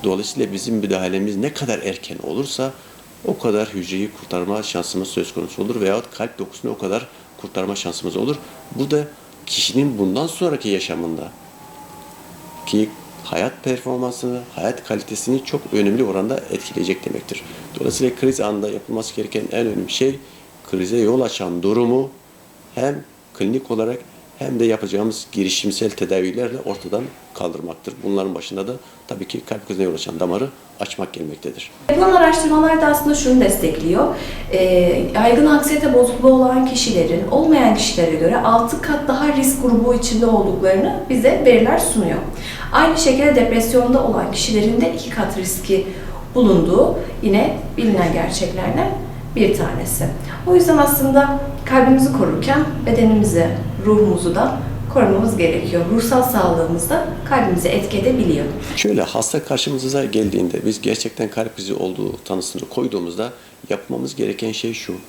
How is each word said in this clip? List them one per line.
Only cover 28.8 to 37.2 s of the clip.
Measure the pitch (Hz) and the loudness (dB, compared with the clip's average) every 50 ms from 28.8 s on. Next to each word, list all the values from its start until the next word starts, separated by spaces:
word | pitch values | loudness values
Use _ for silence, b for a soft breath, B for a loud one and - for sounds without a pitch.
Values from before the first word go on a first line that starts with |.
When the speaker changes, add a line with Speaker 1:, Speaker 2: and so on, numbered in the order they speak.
| B B B B B - | B B B B B -12
Speaker 1:
tabii | 104 98 95 - | -10 -10 -10 -10
ki | - 120 - - | -10 -12 -8 -8
kalp | 110 101 - - | -10 -10 -8 -8
krizine | 98 92 95 | -4 -2 -2
yol | 90 80 | -2 -2
açan | 78 - - 80 82 | -4 -8 -8 -4 -4
damarı | 90 87 87 104 131 139 - - - - - - | -2 -2 -2 -2 -4 -6 -8 -16 -20 -20 -10 -10
açmak | 101 - - - 95 - | -10 -8 -6 -10 -10 -10
gelmektedir. | - - 82 76 73 - - 69 58 - - - - - - - | -8 -10 -10 -10 -10 -10 -10 -12 -12 -12 -16 -18 -18 -10 -4 -2
Speaker 2:
Yapılan | 294 330 370 381 | 2 2 4 6
araştırmalar | 370 349 330 320 320 320 320 302 311 311 320 320 320 320 | 6 6 6 6 4 2 2 2 4 4 4 4 4 4
da | 320 | 4
aslında | 302 294 294 - 294 285 | 4 2 2 2 0 0
şunu | - - 254 254 254 | 2 4 4 6 6
destekliyor. | 233 - - - - - - - - 165 180 - - - B B B B B B B B | 6 4 2 2 0 -2 -2 -2 0 0 2 2 2 0 B B B B B B B B
Ee, | 190 185 185 185 180 180 175 175 - - - - - | 0 2 4 4 4 4 4 4 2 0 -2 0 0
yaygın | 214 226 233 240 294 294 | 4 4 6 6 6 6
anksiyete | 302 294 285 - - 302 294 311 277 247 | 6 6 4 4 2 0 2 2 4 6
bozukluğu | 247 247 240 240 - 247 262 | 6 6 4 2 4 6 6
olan | 262 262 254 262 254 262 262 | 8 8 6 4 4 4 2
kişilerin | 262 - - - 226 190 175 165 160 170 185 | 2 0 0 0 2 2 2 2 2 0 0